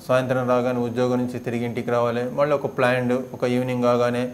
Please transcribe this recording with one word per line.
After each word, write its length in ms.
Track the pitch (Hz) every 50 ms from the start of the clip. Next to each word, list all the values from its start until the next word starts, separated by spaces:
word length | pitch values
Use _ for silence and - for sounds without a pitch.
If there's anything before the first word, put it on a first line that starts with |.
| - -
సాయంత్రం 400 | 127 127 127 123 127 127 123 120
రాగానే 320 | 123 123 120 123 123 120
ఉద్యోగం 380 | 120 120 113 123 123 123 123 123
నుంచి 200 | 123 120 120 113
తిరిగి 260 | - 127 117 117 120
ఇంటికి 260 | 117 113 120 117 123
రావాలి, 400 | 120 120 120 120 120 120 123 123
మళ్ళీ 240 | 123 139 143 151 147
ఒక 100 | 139 143
ప్లాన్డ్, 560 | 127 - - 127 123 127 127 123 120 123 127 123 - -
ఒక 100 | - 139
ఈవినింగ్ 380 | 123 123 123 127 127 123 123
కాగానే 500 | 123 120 120 120 120 120 123 123 127 123